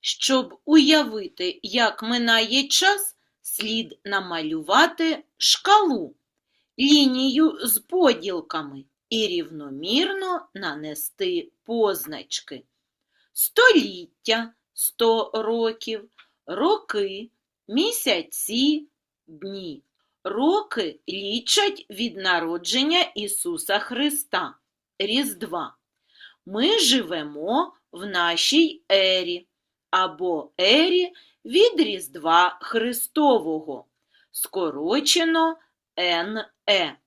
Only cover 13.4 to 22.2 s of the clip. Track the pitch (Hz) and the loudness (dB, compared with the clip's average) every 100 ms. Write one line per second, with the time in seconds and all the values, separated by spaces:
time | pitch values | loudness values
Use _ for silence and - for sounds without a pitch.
13.4 | - - 494 381 202 185 175 _ - 226 | -2 6 8 6 2 -8 -16 _ -4 -2
14.4 | 226 _ _ - - _ 226 226 185 220 | -4 _ _ -6 -6 _ 2 2 0 -4
15.4 | 214 233 226 226 - 220 214 _ - _ | -2 0 -2 -4 -8 -10 -10 _ -20 _
16.4 | - 185 302 427 - 214 196 196 233 _ | -12 -2 0 0 -2 -4 -4 -6 -14 _
17.4 | _ _ - 226 403 480 - 185 160 - | _ _ -6 0 0 0 -2 -2 -4 -10
18.4 | - 226 277 302 294 _ _ _ _ 156 | -6 0 0 0 -4 _ _ _ _ -16
19.4 | 196 196 180 143 _ _ _ _ 185 208 | -14 -12 -12 -14 _ _ _ _ -8 0
20.4 | 285 403 415 - 175 - - 185 196 226 | 2 2 -2 -6 -6 -8 -12 -8 -6 -6
21.4 | 240 - 403 403 - 196 233 175 | 0 0 0 -4 -16 -8 -8 -4